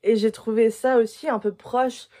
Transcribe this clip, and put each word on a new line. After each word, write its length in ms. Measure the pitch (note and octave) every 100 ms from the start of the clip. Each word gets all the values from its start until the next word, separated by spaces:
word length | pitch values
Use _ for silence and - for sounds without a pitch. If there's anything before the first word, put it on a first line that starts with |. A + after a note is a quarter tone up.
Et 140 | G3+ A3
j'ai 160 | A3
trouvé 360 | - - A3 A3+
ça 300 | A3+ B3+ B3+
aussi 320 | A3 - D#4+
un 80 | A3+
peu 140 | G#3
proche 560 | F#3+ - B3 B3+ - - _